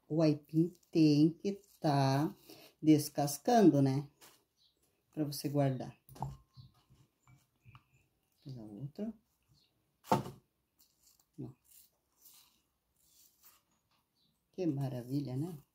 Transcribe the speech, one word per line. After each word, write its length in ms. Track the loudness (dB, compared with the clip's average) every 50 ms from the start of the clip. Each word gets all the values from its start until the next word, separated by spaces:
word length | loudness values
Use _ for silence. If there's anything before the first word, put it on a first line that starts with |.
| _ -6
o 120 | -2 0
aipim 560 | 2 2 2 0 -4 -4 0 0 0 0 -2 _ _ _
tem 400 | 2 4 4 6 6 6 4 4
que 320 | 2 -2 -8 -8 -8 -8 _ _ _ _
tá 560 | -2 0 0 2 2 2 2 0 -2 -2 -6 -10 _ -20 -20 -20 -20 -20 _ -2 4
descascando, 1000 | 4 4 4 4 -2 -4 -4 -4 -4 -4 -6 -2 2 4 6 6 6 6 6
né? 260 | 4 2 0 -2 -6 -8 _ _ -20 -20 _ _ _ _ _ _ _ _ _ _ _ _ _ _ _ _ -8
Pra 120 | -8 -6
você 240 | -6 -6 -8 -8 -4
guardar. 480 | -2 0 0 0 -2 -4 -8 -14 -16 _ _ _ -14 -12
Vou 160 | -12 -12 -12 -16 _ _ _ -20 -20 -20 _ _ _ _ _ _ _ _ _ _ _ _ -20 _ _ _ _ _ _ -20 -20 -20 _ _ _ _ _ _ _ _ _ _ _ _ -18
pegar 180 | -18 -16 -16 -16
outro. 500 | -18 -16 -14 -16 -14 -12 -10 -12 -12 -12 _ _ _ _ _ _ _ _ _ _ _ _ _ _ _ _ _ _ -4
Ó. 1400 | -2 -2 -4 -8 -16 -20 _ _ _ _ _ _ _ _ _ _ _ _ _ _ _ _ _ _ _ -16 -16 -16 -16 _ _ _ -20 -20 -20 _ _ _ _ _ _ _ _ -20 -20 -20 _ _ _ _ _ _ _ _ _ _ _ _ _ _ _ _ _ _ _ _ _ -20 _ _ _ _ _ _ _ _ _ _ _ _ _ _ _ _ _ _ _ _
Que 160 | -10 -6 -6
maravilha, 680 | -4 -4 -4 -6 -8 -8 -10 -10 -8 -8 -8 -8 -6 -8
né? 200 | -8 -8 -10 -12 -16 -20 _ _